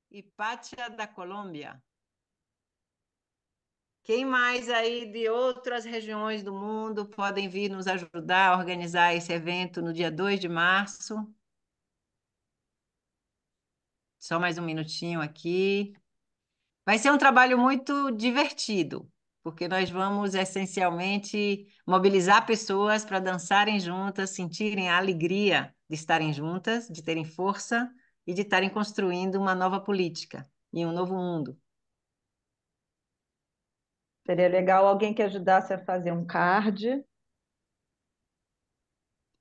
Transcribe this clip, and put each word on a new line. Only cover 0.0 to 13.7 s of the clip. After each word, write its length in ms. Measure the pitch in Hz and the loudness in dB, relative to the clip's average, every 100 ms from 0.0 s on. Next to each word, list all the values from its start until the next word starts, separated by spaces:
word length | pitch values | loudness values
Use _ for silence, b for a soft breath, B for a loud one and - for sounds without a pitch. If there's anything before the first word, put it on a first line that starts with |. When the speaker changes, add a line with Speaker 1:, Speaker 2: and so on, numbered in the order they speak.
| _ | _
Speaker 1:
e 100 | 202 | -20
Pátia, 680 | 196 - 214 247 - - 240 | -18 -6 -6 -6 -12 -12 -10
da 180 | 226 214 | -10 -10
Colômbia. 720 | 202 180 202 196 151 143 135 _ _ _ _ _ _ _ _ _ _ _ _ _ _ _ _ _ _ _ _ _ _ | -10 -12 -10 -10 -12 -14 -18 _ _ _ _ _ _ _ _ _ _ _ _ _ _ _ _ _ _ _ _ _ _
Quem 200 | - 226 | -4 -2
mais 440 | 269 254 247 247 233 | 0 0 0 -2 -2
aí 420 | 233 226 240 226 | -2 -2 -4 -8
de 180 | 220 226 | -4 -2
outras 560 | 226 254 247 254 240 | 0 -2 -2 -6 -8
regiões 600 | 226 233 214 214 220 214 | -8 -10 -8 -6 -6 -6
do 80 | 196 | -8
mundo 500 | 196 208 220 220 214 | -8 -6 -6 -6 -6
podem 440 | 202 208 196 196 196 | -8 -4 -4 -4 -4
vir 200 | 190 202 | -4 -4
nos 200 | 196 190 | -4 -4
ajudar 600 | 185 175 170 160 185 190 | -4 -6 -8 0 4 6
a 80 | 180 | 4
organizar 540 | 180 180 175 175 175 | 0 -6 -2 2 4
esse 200 | 170 170 | 2 -2
evento 500 | 170 165 180 180 175 | -4 -4 -4 -6 -6
no 100 | 165 | -4
dia 180 | 165 170 | -2 -2
dois 280 | 160 196 196 | -2 0 0
de 100 | 175 | -2
março? 680 | 170 175 190 196 - - 214 214 - _ _ _ _ _ _ _ _ _ _ _ _ _ _ _ _ _ _ _ _ _ _ _ | 0 2 2 0 -8 -10 -10 -10 -16 _ _ _ _ _ _ _ _ _ _ _ _ _ _ _ _ _ _ _ _ _ _ _